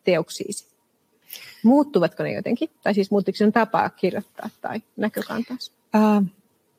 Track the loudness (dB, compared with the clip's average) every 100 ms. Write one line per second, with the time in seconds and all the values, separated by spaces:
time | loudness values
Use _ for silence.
0 | -2 0 -2 -10 -10 -12 -14 _ _ _
1 | _ _ _ -20 -20 0 4 4 4 2
2 | 0 -2 -6 -6 -4 -4 -6 _ -2 0
3 | 0 0 0 0 2 2 0 0 -2 -2
4 | -4 -4 -12 -14 -16 _ -10 -10 -12 -8
5 | -6 -6 -8 -8 -8 -10 -16 _ _ 2
6 | 4 4 0 _ _ _ _